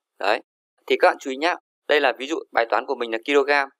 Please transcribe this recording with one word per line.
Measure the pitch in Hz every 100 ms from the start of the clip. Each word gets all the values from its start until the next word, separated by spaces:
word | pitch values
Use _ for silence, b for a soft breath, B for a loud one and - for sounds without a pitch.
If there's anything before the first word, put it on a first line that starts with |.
| _ _
Đấy. | 95 117 - _ _ _ -
Thì | 131
các | 175
bạn | -
chú | 143
ý | 131
nhá. | 165 180 _ _ -
Đây | 147
là | 139 117
ví | 135
dụ | 160 -
bài | - 117
toán | 107 131
của |
mình | 127 117
là | 113
kg | 143 143 139 143 135